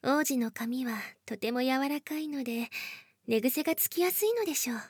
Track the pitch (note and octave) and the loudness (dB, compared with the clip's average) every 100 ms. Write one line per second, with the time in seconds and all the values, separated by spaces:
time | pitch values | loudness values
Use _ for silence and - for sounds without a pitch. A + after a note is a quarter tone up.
0 | - C#4+ D4+ C4+ A3+ - A#3 B3 B3 G#3+ | 4 2 2 0 0 -4 -4 -2 -2 -4
1 | G3+ - - G#3 A3+ B3 B3+ C4 C#4 D4 | -8 -14 -10 -4 -2 2 2 2 2 -2
2 | - D4+ D#4 C#4+ A#3+ A#3 A#3 - - - | -4 -6 -4 -4 -4 -4 -4 -8 -10 -14
3 | - _ - A3+ A#3 - D4+ E4 - - | -20 _ 0 2 4 2 0 0 0 2
4 | F4+ F#4 G#4 A#4 G4 C#4+ B3 A3+ | 2 4 2 2 2 0 -2 -4